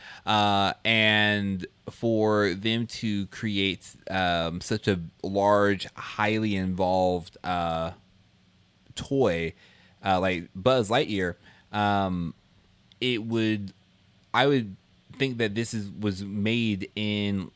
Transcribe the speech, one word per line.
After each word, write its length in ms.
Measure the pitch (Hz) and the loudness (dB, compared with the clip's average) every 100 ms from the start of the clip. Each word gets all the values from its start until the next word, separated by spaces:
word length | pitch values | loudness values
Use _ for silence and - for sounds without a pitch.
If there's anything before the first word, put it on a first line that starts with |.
| - - - | -20 -14 -2
Uh, 480 | 107 104 101 98 - | 2 4 2 2 0
and 840 | 110 113 107 107 107 104 101 95 90 - - | 0 2 4 4 2 2 0 -4 -6 -14 -18
for 640 | - 120 113 107 107 101 90 | -6 -2 2 2 4 2 0
them 320 | 107 117 117 | -2 -2 -2
to 400 | - 113 101 95 | -4 -4 -2 -4
create, 600 | - 113 101 98 92 - - - | -6 -4 0 0 -2 -10 -18 -6
um, 520 | 92 92 85 82 87 | -2 0 0 -2 -4
such 260 | - 110 - | -4 -2 0
a 120 | 95 82 - | 0 -2 -10
large, 680 | - 98 101 104 101 98 - - | -4 2 4 6 4 2 -4 -12
highly 600 | - - 107 110 110 98 | -12 -2 0 2 0 0
involved, 840 | 92 90 92 92 92 90 80 - | -2 0 0 2 2 0 -4 -12
uh, 480 | - 90 85 82 82 - _ _ _ _ _ _ _ _ _ - | -6 -2 -2 -2 -6 -8 _ _ _ _ _ _ _ _ _ -14
toy, 560 | - 139 117 85 82 - - - - _ | -4 2 2 2 -2 -8 -20 -20 -20 _
uh, 160 | 101 92 | 0 2
like 300 | 92 90 85 | 2 0 -4
Buzz 360 | 95 95 131 101 | -2 2 2 2
Lightyear, 460 | 120 156 101 90 85 - - _ | 0 0 0 -2 -4 -14 -20 _
um, 640 | 107 104 101 98 90 85 - _ _ _ _ _ _ | 0 2 2 0 -2 -6 -10 _ _ _ _ _ _
it 240 | 127 120 | -2 -2
would, 480 | 113 113 110 107 98 - _ _ _ _ _ | -2 0 2 0 -4 -14 _ _ _ _ _
I 140 | 117 135 | 2 4
would 280 | 139 107 95 _ _ _ - | 2 0 -10 _ _ _ -4
think 200 | 135 120 | -4 0
that 180 | 110 104 | -2 0
this 180 | 117 | -2
is, 160 | 113 101 - | -4 -6 -4
was 240 | 104 92 | -2 -2
made 640 | 98 104 104 117 113 101 98 - | -6 -2 0 2 0 -2 -4 -6
in 540 | 107 104 101 98 92 | -2 -2 0 -2 -4